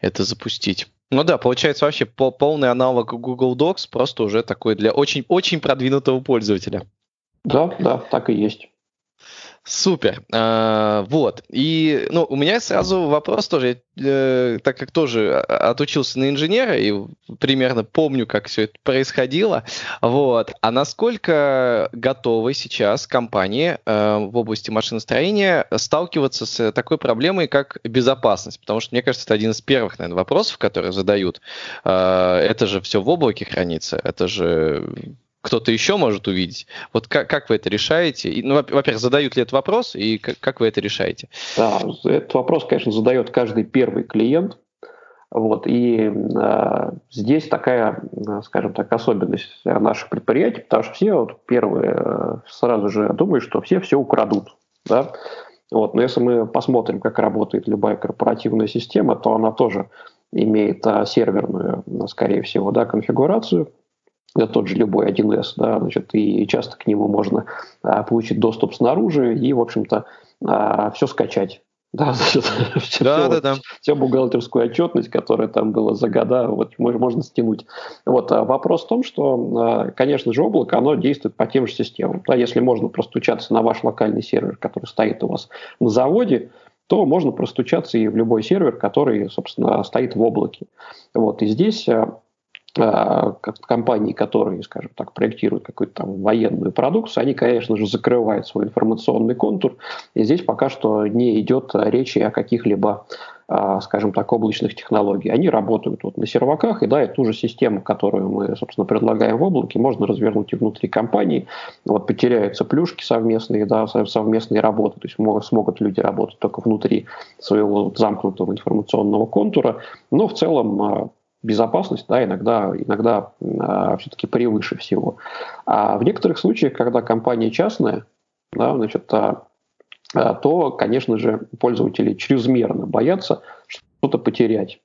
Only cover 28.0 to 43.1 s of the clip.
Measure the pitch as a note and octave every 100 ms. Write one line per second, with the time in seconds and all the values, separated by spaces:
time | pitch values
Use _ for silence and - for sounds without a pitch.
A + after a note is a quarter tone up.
28 | B2 C3 B2 G2 - - - G#2+ - B2
29 | B2 B2 - G#2+ A2 G#2+ - C3+ G#2+ -
30 | F2 F2 F#2 D#3+ A3 - G#2+ F#2+ F2+ F#2+
31 | F#2+ G2+ F#2 - - - - - - F#2+
32 | F#2 F#2 F2+ F2+ D2 A2+ G#2 G2 F#2+ G#2+
33 | G2 F3 C#3 G2+ - - F2+ D#2+ - -
34 | - - F2+ G2+ E2+ E2 D#2 D2 - -
35 | - - _ _ - A#2 A2+ A2+ - G3+
36 | C#3+ G2+ - F#2 F2+ - - - - A#2
37 | A2+ D3 - D3+ - A2 - G#2 - D#3+
38 | E3+ C3 - E2+ B2+ C#3+ C3 C#3 C#3 A2
39 | B2 C#3 C#3+ - A#2+ C3+ C3+ G#3+ B3 -
40 | G#2+ A2 - - - - A2+ G#2+ G2+ -
41 | F2+ - - - - - A2+ G2+ - -
42 | - D3+ - C3 B2 E3 - - - G#2+
43 | A2+